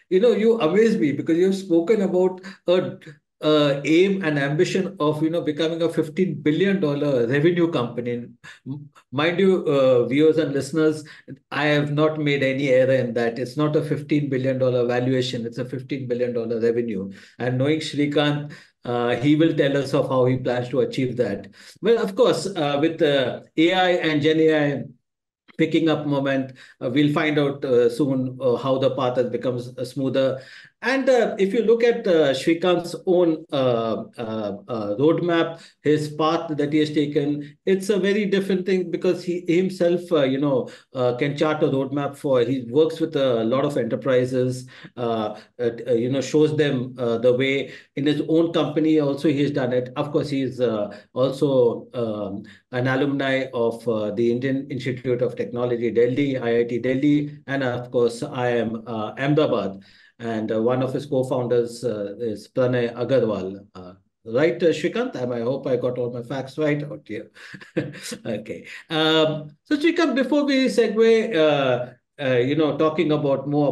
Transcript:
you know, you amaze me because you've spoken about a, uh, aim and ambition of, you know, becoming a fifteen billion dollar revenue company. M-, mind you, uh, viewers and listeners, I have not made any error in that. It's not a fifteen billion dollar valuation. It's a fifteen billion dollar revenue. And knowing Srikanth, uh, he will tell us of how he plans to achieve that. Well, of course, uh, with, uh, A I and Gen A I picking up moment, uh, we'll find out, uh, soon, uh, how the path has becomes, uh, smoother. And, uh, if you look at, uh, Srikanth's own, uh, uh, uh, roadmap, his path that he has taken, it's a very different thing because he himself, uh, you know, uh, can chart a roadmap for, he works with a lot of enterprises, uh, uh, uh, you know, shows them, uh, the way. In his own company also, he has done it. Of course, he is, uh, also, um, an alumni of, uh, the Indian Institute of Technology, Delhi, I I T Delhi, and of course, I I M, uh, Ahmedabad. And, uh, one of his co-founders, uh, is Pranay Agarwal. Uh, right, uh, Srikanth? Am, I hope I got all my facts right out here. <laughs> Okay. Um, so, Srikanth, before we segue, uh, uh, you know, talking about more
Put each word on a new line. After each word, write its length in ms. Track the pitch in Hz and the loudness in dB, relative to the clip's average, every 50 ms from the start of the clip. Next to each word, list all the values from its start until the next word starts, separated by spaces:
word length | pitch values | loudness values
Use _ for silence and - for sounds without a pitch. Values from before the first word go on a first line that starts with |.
| _ - | _ 0
you 100 | 175 185 | 2 4
know, 140 | 220 247 214 | 4 4 4
you 260 | 196 214 226 220 226 | 4 4 2 2 4
amaze 360 | 156 156 175 202 226 226 - | 2 2 4 4 4 4 4
me 160 | 175 165 143 131 | 2 0 0 0
because 240 | 127 127 143 165 | -2 -2 0 2
you've 180 | 165 180 190 190 | 2 2 2 2
spoken 460 | 190 - - 165 170 165 170 226 202 | 0 -2 2 2 2 4 4 2 2
about 400 | 196 185 175 180 185 185 185 - - - - - - | 2 0 2 2 2 0 0 -4 -14 -18 -20 -10 -2
a, 320 | - 175 185 147 131 - - - 156 - _ _ _ _ - - | 0 0 2 0 -2 -6 -12 -16 -20 -20 _ _ _ _ -4 0
uh, 400 | 156 151 151 147 143 139 143 143 | 2 4 4 4 2 2 0 0
aim 400 | 143 160 170 185 202 190 190 170 | 2 4 4 4 4 2 0 -2
and 140 | 156 151 143 | -2 0 0
ambition 580 | 139 143 147 156 180 180 - 196 180 - - - | 0 0 0 0 0 0 0 -2 -2 -2 -4 -2
of, 240 | 151 151 151 151 156 | -2 0 0 0 0
you 60 | 160 | 0
know, 140 | 165 170 147 | 0 -2 -2
becoming 400 | 151 151 147 165 160 170 165 170 | -2 -2 -2 -2 -2 -2 -2 -2
a 60 | 160 | -2
fifteen 500 | 165 165 156 151 - - 185 175 151 139 | 0 -2 -4 -2 0 -2 -2 -2 -2 -2
billion 400 | - 151 151 165 185 202 190 180 | 0 0 2 2 2 2 2 0
dollar 460 | - 147 143 143 147 147 135 123 117 | 0 0 -2 0 0 0 2 0 2
revenue 440 | 113 139 143 147 175 175 170 170 160 | 2 2 4 4 4 4 4 2 0
company. 580 | - 135 120 113 - - 117 123 120 120 120 120 - _ _ - - - - | 0 0 -4 -4 -4 -6 -6 -4 -6 -6 -8 -12 -16 _ _ -20 -20 -18 -14
M-, 220 | 127 135 147 147 - _ - _ - - | -12 -12 -12 -12 -18 _ -20 _ -10 -4
mind 260 | 131 151 170 175 170 | -2 0 0 2 2
you, 240 | 196 190 185 175 - | 4 4 4 2 2
uh, 400 | 165 143 135 131 131 127 120 117 | 2 2 4 4 4 4 4 2
viewers 320 | 110 127 143 156 160 156 160 | 2 2 4 4 6 6 4
and 160 | 156 139 139 | 2 0 -2
listeners, 500 | 139 131 - - 160 156 156 151 151 - - - - - - 135 - _ - | -4 -4 -2 0 2 2 2 2 -2 -8 -16 -20 -20 -18 -18 -18 -18 _ -8
I 160 | - 135 147 | -4 -2 0
have 260 | 151 147 147 147 147 147 | 2 2 2 2 0 0
not 260 | 147 156 156 151 156 | 2 2 2 2 0
made 240 | 151 147 143 139 131 | 0 0 2 2 2
any 280 | 131 131 131 143 135 | 0 0 0 2 4
error 240 | 127 127 131 131 135 | 4 6 6 6 4
in 180 | 127 120 120 110 | 2 2 0 0
that. 260 | 120 117 117 117 - | 0 0 0 -2 -4
It's 200 | 123 - - 147 | -8 -6 -2 0
not 180 | 151 151 151 | 0 2 2
a 60 | 160 143 | 0 0
fifteen 480 | - 147 127 - - 156 147 139 135 | 0 -4 -4 -2 0 0 0 0 0
billion 260 | 135 127 127 135 131 127 | -2 -2 0 0 0 0
dollar 280 | 127 123 123 123 120 | 0 2 2 2 2
valuation. 580 | 120 120 123 127 131 131 127 127 - - 120 113 | 2 2 0 2 2 2 0 0 -2 -4 -6 -6
It's 140 | 117 - - | -8 -8 -8
a 80 | 123 | -8
fifteen 420 | - - 127 127 - 147 131 127 120 | -8 -8 -10 -8 -8 -8 -8 -4 -4
billion 240 | 120 120 123 120 117 | -2 -2 -2 -2 -2
dollar 260 | 117 113 113 120 113 | -4 -4 -4 -4 0
revenue. 520 | 110 117 113 120 120 117 107 92 95 98 - - - - _ - | 0 0 2 0 -2 -2 -4 -6 -6 -8 -10 -16 -20 -20 _ -6
And 200 | 117 123 127 127 | -4 -2 0 0
knowing 220 | 131 143 156 156 | 0 0 0 -2
Srikanth, 760 | 156 - - 135 147 143 143 147 147 147 147 147 147 - - - - _ _ _ - | -2 -6 -2 -2 -2 0 2 2 2 2 0 -2 -4 -8 -14 -18 -20 _ _ _ -8
uh, 300 | 123 120 120 120 120 123 | -4 -2 -2 0 0 0
he 200 | - 127 143 151 | 0 2 2 4
will 180 | 151 165 165 156 | 4 4 2 4
tell 220 | 147 147 135 139 | 2 2 2 2
us 160 | 143 131 127 - | 0 -2 0 0
of 160 | 143 127 - | 0 0 2
how 160 | 135 131 123 | 2 2 4
he 140 | 127 131 117 | 4 2 0
plans 320 | - 127 120 120 123 - | -2 -2 -2 -2 -4 -2
to 100 | - 131 | 0 0
achieve 380 | 117 - - - 131 120 113 113 | 0 0 0 -2 -2 -2 0 -2
that. 300 | 117 101 98 - - - - - - - - - - | -2 -2 -2 -6 -8 -14 -20 -20 -20 -20 -14 -4 0
Well, 160 | 202 233 220 | 2 2 2
of 180 | 214 190 196 | 2 -2 2
course, 300 | - 247 196 156 - - | 2 4 4 4 0 -2
uh, 320 | 190 - 170 147 143 143 143 | -6 -4 -2 -2 0 0 2
with, 220 | 151 165 165 - 170 | 0 0 2 2 2
uh, 380 | 147 143 135 127 117 113 - - - - - | 2 4 2 0 0 -4 -8 -12 -8 0 2
A 140 | 160 170 185 | 2 4 4
I 160 | 185 185 180 | 4 2 4
and 320 | 180 170 156 160 156 147 139 | 2 2 2 0 0 2 2
Gen 180 | 156 156 160 | 2 4 4
A 320 | 160 160 156 151 147 143 139 | 4 4 4 4 2 0 -2
I 100 | 127 - - - _ _ _ _ _ _ _ _ _ _ _ - - | -4 -6 -10 -16 _ _ _ _ _ _ _ _ _ _ _ -4 -2
picking 320 | 160 156 160 165 160 160 | -2 0 2 0 2 2
up 160 | 151 147 147 | 0 0 -2
moment, 460 | 147 143 139 135 139 135 135 131 127 - - - - - - 135 | -2 -2 0 0 0 0 -2 -2 -4 -8 -18 -20 -20 -16 -8 -6
uh, 60 | 135 | -2
we'll 240 | 120 143 147 147 147 | 0 2 2 2 2
find 260 | 170 156 151 147 151 | 2 0 0 2 2
out, 240 | 143 139 - - - | 0 0 -2 -4 -2
uh, 240 | 135 123 120 123 117 | 2 2 4 4 4
soon, 480 | - - 151 135 135 131 127 131 127 - | 2 0 0 0 0 -2 -2 -4 -6 -2
uh, 160 | - 127 117 | 0 0 0
how 220 | - - 135 131 131 | 0 0 0 0 2
the 160 | 135 131 127 | 2 0 0
path 200 | 135 131 123 120 | 0 -2 -2 0
has 120 | 127 120 113 | 0 -2 0
becomes, 480 | 110 117 - 135 123 120 120 - - | -2 -4 -4 -4 -4 -4 -6 -10 -10
uh, 80 | - 127 | -10 -10
smoother. 580 | 120 - 143 131 131 113 135 135 131 - - - - - - - - _ - - | -10 -6 -4 -4 -2 0 0 0 0 -2 -4 -10 -18 -20 -20 -20 -20 _ -8 -4
And, 260 | 233 262 269 254 269 | -2 -2 0 2 2
uh, 260 | 254 247 214 - - - | 4 4 2 0 0 0
if 160 | 190 190 190 | 0 0 2
you 80 | 240 208 | 0 2
look 200 | 202 233 226 240 | 4 4 4 4
at, 240 | 240 226 - - | 2 2 2 2
uh, 280 | 208 175 160 151 139 131 | 2 4 4 4 4 2
Srikanth's 600 | 131 - 170 165 170 185 180 175 170 175 - - - - | 0 2 0 0 2 2 2 2 2 0 -4 -10 -8 -2
own, 400 | 190 175 175 180 165 160 156 160 - | 2 2 4 4 4 2 -2 -4 -6
uh, 540 | - 139 131 127 120 113 113 113 107 98 - - - - | -2 0 2 2 2 2 0 -2 -2 -4 -6 -10 -12 -10
uh, 380 | 120 110 110 110 104 101 98 95 - - | -8 -6 -6 -6 -6 -6 -8 -8 -10 -8
uh, 260 | 123 113 104 101 104 110 | -6 -6 -4 -4 -2 2
roadmap, 640 | 135 160 165 - 175 175 170 165 165 165 - - - - _ _ | 2 2 2 2 0 0 0 0 0 -2 -4 -12 -18 -20 _ _
his 300 | - 143 151 151 151 147 | 0 0 2 2 0 -4
path 440 | - - 160 156 165 165 - - 151 139 | -4 0 0 0 0 0 -2 -4 -4 -4
that 120 | 143 143 151 | -2 0 2
he 40 | 156 | 2
has 100 | 151 147 | 0 2
taken, 640 | 151 156 147 143 147 151 139 143 147 147 - - - _ - | 0 -2 0 0 0 -2 0 0 -2 -4 -6 -12 -14 _ -2
it's 240 | 190 190 190 - - | 0 0 0 0 0
a 100 | 214 190 | 0 0
very 280 | 180 202 196 220 208 | 2 0 0 0 0
different 400 | 190 196 196 190 - 196 180 180 | 0 0 0 0 0 -2 -2 0
thing 240 | 202 190 185 175 165 | 0 0 0 0 -2
because 340 | 165 170 - 185 175 - - | -4 -2 0 0 0 0 -2
he 180 | 175 175 180 - - | -4 -6 -4 -2 0
himself, 640 | 165 180 190 185 - - 175 175 175 175 - - 175 | 2 2 2 0 0 2 2 2 2 0 -2 0 0
uh, 120 | 151 135 | 2 2
you 140 | 131 131 135 | 2 0 0
know, 300 | 147 143 135 123 110 - - - _ _ - | 0 0 0 0 -2 -4 -10 -20 _ _ -4
uh, 200 | 135 123 123 120 | -2 0 0 0
can 200 | - 151 143 139 | 0 -2 -2 0
chart 280 | - 165 156 151 151 165 | 0 0 0 0 2 0
a 40 | |
roadmap 480 | 143 131 135 135 131 139 147 143 135 - | 0 0 0 -2 -2 -4 -4 -4 -6 -6
for, 280 | - - 147 131 127 117 | -6 -2 0 2 2 2
he 240 | 117 135 131 120 113 | 2 0 -4 -4 -2
works 320 | 117 147 160 160 160 - | 2 2 2 2 2 -2
with 160 | 165 160 147 | -4 -2 0
a 260 | 143 135 131 120 113 110 | 0 0 2 2 2 0
lot 200 | 113 123 135 143 | 0 0 0 0
of 140 | 147 147 - | 0 -2 -2
enterprises, 880 | 117 113 120 120 - 135 127 127 127 127 131 127 127 127 127 127 - - - - - - - - | -4 -2 -4 -4 0 2 2 2 2 2 0 0 0 0 -2 -6 -10 -16 -20 -20 -20 -18 -10 -6
uh, 360 | 120 117 113 110 107 107 - - - _ _ - | -4 -2 -2 -2 -2 -4 -6 -10 -18 _ _ -4
uh, 120 | 120 117 117 - - 131 | -4 -4 -4 -4 -2 0
uh, 40 | 123 | 0
you 160 | 113 120 127 | 0 2 0
know, 100 | 139 135 | -2 -2
shows 340 | 127 - - 151 156 151 - - | -2 0 2 4 4 4 4 2
them, 360 | 151 143 135 123 120 131 - - | 0 0 0 -2 -4 -6 -6 -4
uh, 180 | 127 117 117 | -2 -2 -2
the 160 | 113 117 127 123 | 2 2 2 2
way. 400 | 123 135 135 135 139 131 - - - - _ - | 2 2 0 0 -2 -4 -6 -12 -20 -20 _ -8
In 80 | 147 139 | -2 0
his 180 | 147 147 147 - - | 0 0 0 0 0
own 240 | 160 165 170 165 165 | 2 2 2 2 2
company 480 | 170 147 151 - 156 156 156 156 156 | 0 -2 0 0 0 2 2 4 4
also, 280 | 147 139 139 - - 165 | 2 2 0 0 0 0
he 140 | 139 139 147 | 2 2 0
has 100 | 131 147 | 0 0
done 200 | 143 127 120 127 | -2 -2 0 -2
it. 160 | 127 123 - - | -2 -2 -4 -6
Of 160 | 147 147 147 - | -6 -6 -2 -2
course, 160 | 156 143 - | -2 -2 -2
he 140 | 139 135 135 | -4 -4 -4
is, 180 | 123 - - | -4 -2 -2
uh, 340 | 123 113 110 107 101 101 - - - _ - | -2 0 0 -2 -4 -6 -8 -14 -20 _ -4
also, 720 | 127 127 143 - - 156 143 135 131 123 120 117 - - - - | -2 -2 -2 0 0 0 2 4 4 4 2 2 -2 -8 -10 -8
um, 480 | 127 117 110 107 104 104 98 95 98 - - - - _ - - | -6 -4 -4 -4 -6 -6 -6 -8 -10 -12 -14 -20 -20 _ -8 -6
an 140 | 123 123 | -2 0
alumni 600 | 131 131 135 147 139 135 139 139 135 131 135 131 - - | 0 0 0 0 0 0 -2 -2 -2 -2 -2 -2 -4 -4
of, 340 | 123 117 117 113 - - 123 | -2 -2 -2 -2 -4 -4 -4
uh, 220 | 113 107 107 104 | -2 -2 -2 -4
the 200 | 101 101 117 117 | -2 0 0 0
Indian 400 | 117 123 131 135 131 135 135 - | 0 0 0 -2 -2 -2 -4 -6
Institute 520 | 143 120 - 139 120 - - 135 123 120 127 | -8 -6 -6 -6 -6 -4 -2 -2 -2 0 -2
of 120 | 110 - | -4 -2
Technology, 540 | - 117 104 123 120 123 117 120 113 120 117 | -4 -8 -6 -4 -4 -2 -2 -2 0 -2 0
Delhi, 460 | 104 117 120 123 127 143 143 139 131 | 2 2 2 2 2 0 0 0 -2
I 220 | 127 113 117 117 117 | -2 -2 0 2 2
I 60 | 120 | 0
T 140 | 117 127 113 | 0 -2 -4
Delhi, 600 | 117 127 131 131 139 147 147 147 147 147 - - - | -2 0 0 2 2 2 2 2 0 -2 -8 -12 -10
and 180 | - 139 139 135 | -6 -4 -2 -2
of 260 | 123 123 127 123 - | -2 -4 -4 -6 -4
course, 320 | - 123 120 117 113 - - | 0 0 2 0 0 -2 -10
I 260 | - - 131 123 123 | -8 -6 -2 -2 0
I 40 | 120 120 | 0 0
M, 240 | 113 110 110 113 - | 0 -2 -4 -8 -8
uh, 280 | 123 117 110 107 110 - - | -8 -6 -6 -6 -6 -6 -4
Ahmedabad. 640 | 135 143 151 156 151 - - 110 98 95 95 - - - _ - - - _ - | 0 2 4 4 4 2 2 0 -2 -4 -6 -10 -18 -20 _ -20 -20 -20 _ -10
And, 320 | 113 117 113 110 107 110 | -8 -6 -4 -4 -2 -2
uh, 120 | 113 110 110 | -2 0 2
one 200 | 123 127 131 131 | 2 0 0 -2
of 120 | 127 - | -2 -4
his 100 | 147 - | -6 -6
co-founders, 800 | - 135 131 127 - 151 127 123 117 123 120 120 117 - - 127 | -2 -2 -2 -2 0 -2 -2 0 0 2 2 0 0 -4 -6 -6
uh, 300 | 120 107 104 101 101 104 110 | -6 -4 -4 -6 -8 -8 -6
is 300 | 120 113 104 98 - - | -6 -6 -6 -8 -10 -8
Pranay 460 | - 135 127 123 127 123 120 117 - | -2 0 0 2 2 0 -2 -2 -2
Agarwal. 720 | 120 123 113 135 127 120 110 104 95 92 95 98 98 101 _ - | -4 -2 0 2 2 2 2 0 -2 -4 -6 -8 -10 -16 _ -18
Uh, 180 | 95 90 90 90 _ _ _ _ _ - | -18 -18 -18 -18 _ _ _ _ _ -12
right, 380 | 113 113 127 151 175 - - 190 | -4 0 2 2 2 0 2 0
uh, 60 | 160 | 0
Srikanth? 460 | 151 - - 170 - 226 247 262 - | 0 0 -2 -4 -4 -4 -6 -6 -6
Am, 160 | 139 127 120 | -6 -6 -4
I 100 | 123 117 | -4 -4
hope 260 | 113 120 139 135 - | -4 -4 -4 -4 -4
I 100 | 143 127 | -2 -2
got 220 | 120 127 123 123 127 | -2 -2 -2 -4 -4
all 120 | 123 120 | -6 -6
my 120 | 117 120 117 | -6 -8 -10
facts 340 | - 143 131 127 - - | -8 -8 -8 -8 -10 -6
right 260 | - 156 147 147 147 147 | -4 -2 -2 -2 -2 -4
out 200 | 147 - - - | -8 -12 -14 -14
here. 260 | - 107 107 - - _ - - - - - - - - | -12 -12 -12 -12 -14 _ -20 -20 -20 -20 -20 -16 -8 -6
<laughs> 180 | - - - 147 - - - 240 - - | -6 -6 -6 -10 -14 -14 -14 -14 -12 -8
Okay. 420 | - 110 101 - - 90 85 - - - - - - | -8 -8 -8 -8 -10 -14 -14 -14 -18 -20 -18 -12 -6
Um, 640 | 165 156 160 156 160 160 156 156 151 151 - - - _ _ | -2 0 2 2 4 4 2 2 0 -4 -8 -14 -18 _ _
so, 120 | - 302 | -4 -4
Srikanth, 380 | 294 302 339 - - 330 294 233 | 0 0 0 2 2 0 0 2
before 300 | 262 254 262 302 294 285 | 0 0 2 2 0 2
we 220 | 294 277 262 262 | 2 2 2 2
segue, 720 | 240 202 240 226 214 202 220 226 226 226 226 214 - - | 2 2 2 2 2 4 2 4 4 4 4 2 0 2
uh, 560 | 160 156 156 147 143 135 131 123 117 - - - _ _ _ _ - | 2 4 4 4 2 2 2 0 0 -2 -8 -12 _ _ _ _ -6
uh, 180 | 143 131 127 | -2 0 2
you 180 | 120 123 135 147 | 2 2 2 2
know, 240 | 156 156 143 131 - | 0 0 0 0 2
talking 340 | 156 156 156 - 170 151 151 | 0 0 2 0 0 0 0
about 340 | 147 147 139 135 127 135 | 0 0 0 0 -2 -2
more 220 | 143 143 147 147 139 | -2 0 2 2 2